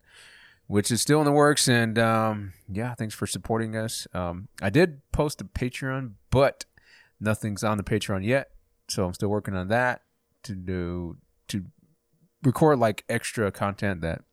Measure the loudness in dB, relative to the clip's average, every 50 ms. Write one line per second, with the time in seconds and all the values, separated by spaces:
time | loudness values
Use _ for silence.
0 | _ _ -20 -20 -20 -20 -20 -20 -20 -20 _ _ _ -2 0 0 2 2 0 0
1 | 2 4 4 4 4 6 6 6 6 6 6 4 4 4 4 4 4 2 2 2
2 | 2 4 4 2 2 0 -2 -4 -6 -10 -12 -14 _ -8 -6 -4 -4 -4 -4 -6
3 | -6 -6 -6 -4 -4 -4 -4 -4 -4 -2 -2 0 -2 -2 -4 -4 -4 -4 -6 -8
4 | -10 -8 -6 -6 -4 -4 -6 -8 -10 -14 _ -6 -2 2 4 4 4 4 2 -4
5 | _ _ -2 -2 -2 -2 -4 -8 -10 -10 -6 -4 -4 -6 -6 -6 -6 -6 -6 -6
6 | -8 -10 -12 -16 _ _ 2 4 4 4 2 -2 -12 _ _ _ _ _ _ -20
7 | _ _ _ -4 -2 -2 -2 -2 -2 -6 -4 -2 -2 0 0 0 -2 0 -2 -2
8 | -2 -2 -4 -2 0 0 0 0 -2 -4 -12 -20 _ _ _ _ _ -6 -4 -2
9 | -2 -2 -2 -2 -2 -2 -2 -2 -2 -4 -4 -4 -2 0 0 2 2 0 -2 -4
10 | _ _ _ _ _ _ _ _ -12 -10 -10 -8 -6 -4 -4 -4 -2 -4 -4 -6
11 | -6 -8 -10 -14 _ _ _ _ _ -8 -6 -6 -6 -8 -14 _ _ _ _ _
12 | _ _ _ _ _ _ _ _ 0 0 2 4 6 4 6 6 4 2 2 0
13 | -4 -4 -4 -4 -4 -4 -4 -2 -2 -2 -2 -2 -2 -4 -2 -2 -2 -2 -2 -2
14 | -2 -4 -4 -6 -10 _